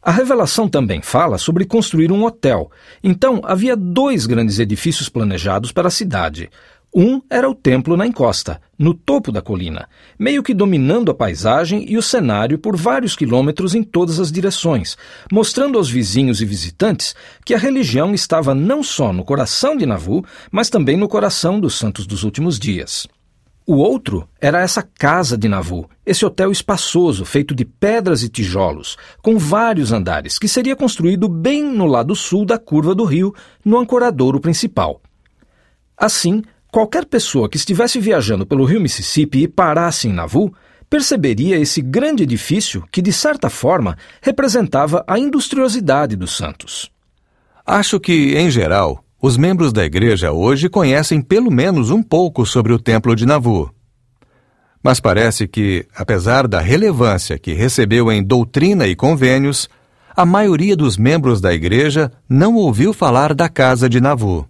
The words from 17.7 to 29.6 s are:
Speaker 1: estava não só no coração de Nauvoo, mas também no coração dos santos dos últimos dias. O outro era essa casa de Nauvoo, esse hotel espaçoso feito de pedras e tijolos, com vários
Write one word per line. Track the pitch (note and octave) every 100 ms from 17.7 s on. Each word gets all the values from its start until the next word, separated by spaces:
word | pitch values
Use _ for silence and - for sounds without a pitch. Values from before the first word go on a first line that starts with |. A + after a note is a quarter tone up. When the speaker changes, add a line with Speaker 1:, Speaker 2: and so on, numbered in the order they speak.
| C4+ F#3+ A#2 E3+
Speaker 1:
estava | G3+ - E3 C#3+
não | C3+ E3 C#4+
só | C#4+ - B2+
no | F2+
coração | F#2 C#3 - - C4 D4+
de | D#3
Nauvoo, | G2+ E2 C3 F3+ - -
mas | F#3+ A#3
também | A3 C3+ D#3+
no | G3+
coração | G#3+ G3+ - E3 G3+
dos | F3
santos | - A2+ F#2+ F#2+
dos | G2+
últimos | G#2+ G#2 D#3+ C3
dias. | G#2+ F#2 C2+ - - _ _ _ _ _ -
O | D3+
outro | E3+ C4 - G2 D#2 _
era | C#3+ E3
essa | F3+ -
casa | - _ C#3 E3 D#3+ A#2
de | G#2+
Nauvoo, | G2 E2+ F2+ E2+ _ -
esse | F#3
hotel | G3+ - F#3+
espaçoso | G3 - F#3+ - E3+ F3 G#2
feito | F#2+ C#3+ D3
de | C3+
pedras | B2 _ G3+ A3+ F#3 D3
e | A#2
tijolos, | A2 G2+ F#2 F#2 D2+ D2 - - -
com | - A3+
vários | D3 G3